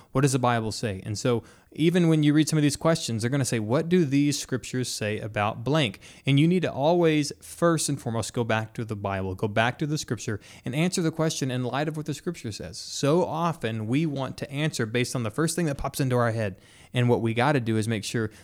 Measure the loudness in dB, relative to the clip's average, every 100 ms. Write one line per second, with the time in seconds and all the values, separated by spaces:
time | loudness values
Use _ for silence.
0 | -4 2 2 4 2 2 -2 -4 -4 -4
1 | -6 -2 0 0 -2 -16 _ 0 2 4
2 | 4 4 4 4 4 4 2 2 2 0
3 | 0 -2 0 0 0 -2 0 0 2 2
4 | 4 2 2 0 -4 -6 -4 -6 -4 -4
5 | -4 -4 -4 -2 -2 -2 0 2 0 -2
6 | -16 -6 2 6 6 4 0 0 2 4
7 | 4 2 0 -6 -16 0 2 2 0 -4
8 | -4 -4 -4 -2 0 -2 -2 -8 -8 -6
9 | -4 -2 -4 -4 -2 0 0 0 -4 -4
10 | -4 -6 -6 -8 -10 -14 -6 -2 -2 0
11 | -2 0 -2 -2 -4 -2 -2 -2 -4 -6
12 | -8 -8 -8 -8 -8 -10 -10 -12 -10 -2
13 | 2 2 2 -2 -2 -2 -4 -4 0 0
14 | 0 -2 -6 -8 -8 -2 -2 -2 -2 -2
15 | -2 -2 -4 -2 -2 0 -2 -2 -4 -2
16 | 0 2 2 0 -4 -6 -16 -20 -4 2
17 | 4 4 2 2 2 2 2 0 0 -2
18 | -2 -2 -4 -6